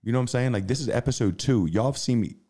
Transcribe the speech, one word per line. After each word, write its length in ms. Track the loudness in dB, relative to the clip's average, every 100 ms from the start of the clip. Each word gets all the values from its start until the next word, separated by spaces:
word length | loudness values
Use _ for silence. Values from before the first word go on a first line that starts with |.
You 80 | 0
know 60 | 0
what 60 |
I'm 40 | 2
saying? 240 | 0 0
Like, 160 | 0 -2
this 120 | -4
is 80 | -2
episode 500 | -2 -2 0 0 0
two. 280 | 2 2 2
Y'all 200 | 0 0
have 120 | -2
seen 220 | 0 0
me. 160 | 0 -6 _